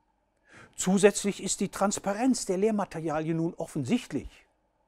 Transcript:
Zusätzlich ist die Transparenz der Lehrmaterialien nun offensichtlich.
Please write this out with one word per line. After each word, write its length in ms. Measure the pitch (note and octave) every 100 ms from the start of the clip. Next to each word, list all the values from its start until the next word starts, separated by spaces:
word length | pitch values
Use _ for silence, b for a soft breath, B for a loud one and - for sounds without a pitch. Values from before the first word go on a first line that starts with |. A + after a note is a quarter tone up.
| _ _ _ _ B B B -
Zusätzlich 680 | - F#3+ G3+ G3+ G3+ -
ist 160 | F#3+ -
die 80 | G3+
Transparenz 800 | - G3+ - G3 G3+ C4 A#3+ -
der 120 | F3+
Lehrmaterialien 760 | G#3+ G#3 F#3 E3+ D#3+ D3+ D#3+ E3
nun 180 | E3 -
offensichtlich. 760 | - E3 B2 A#3+ - C#3 - - _ _ _ _